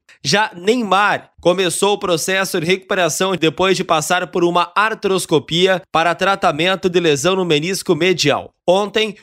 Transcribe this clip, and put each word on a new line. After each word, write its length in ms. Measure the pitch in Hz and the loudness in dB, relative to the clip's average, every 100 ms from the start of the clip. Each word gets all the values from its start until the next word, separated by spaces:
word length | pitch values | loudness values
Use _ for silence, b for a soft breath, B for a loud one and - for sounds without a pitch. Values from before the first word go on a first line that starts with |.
| _ b | _ b
Já 280 | 139 202 214 175 | -2 0 0 -2
Neymar 720 | 190 254 202 190 202 139 - _ | 0 0 2 2 2 0 -6 _
começou 540 | 170 185 175 - 196 | 0 2 0 0 0
o 60 | 202 | 0
processo 600 | 196 160 - 190 190 196 | -2 -2 -2 -2 -2 -2
de 60 | 160 | -2
recuperação 680 | 190 - 190 165 - 185 180 | -2 -2 0 0 0 -2 0
depois 420 | 156 156 190 185 | 0 0 0 0
de 60 | |
passar 420 | 180 160 156 180 180 | 0 -2 0 -2 -2
por 160 | 185 | 0
uma 280 | 175 170 131 196 | 0 2 0 0
artroscopia 1040 | 220 220 196 190 - 151 - 165 190 180 - | -2 -2 -2 -2 0 -2 0 0 2 0 -2
para 240 | 160 170 165 | 0 0 0
tratamento 760 | 185 196 180 147 180 190 190 | -2 0 0 0 -2 0 0
de 100 | 180 | 0
lesão 360 | 165 139 165 190 | 2 2 0 0
no 100 | 151 | 0
menisco 500 | 147 170 190 - 156 | 0 -2 -4 -2 0
medial. 540 | 185 165 147 104 87 _ - | 0 0 0 -2 -4 _ 0
Ontem, 480 | 190 202 214 214 - | 2 0 -2 -4 -8